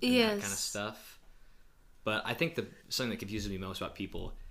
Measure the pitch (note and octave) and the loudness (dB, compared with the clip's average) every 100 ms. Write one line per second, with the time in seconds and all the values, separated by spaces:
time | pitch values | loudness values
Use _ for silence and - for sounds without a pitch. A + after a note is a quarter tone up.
0 | B3 B3 A3 G#3 G3+ - - - G#3 - | 6 8 6 4 0 -2 -2 -2 -4 -6
1 | - - - - - - - - - - | -14 -18 -18 -20 -20 -20 -20 -20 -20 -6
2 | - A2 - A#2+ E3 E3 G2+ - - - | 0 0 0 2 0 0 -4 -6 -4 0
3 | B2 G#2+ G2+ G#2+ G2 F#2+ F#2+ F#2 E2+ - | 0 -2 -2 -2 -2 -2 -4 -4 -4 -4
4 | F#2+ F2 F2+ - - | -6 -4 -6 -6 -10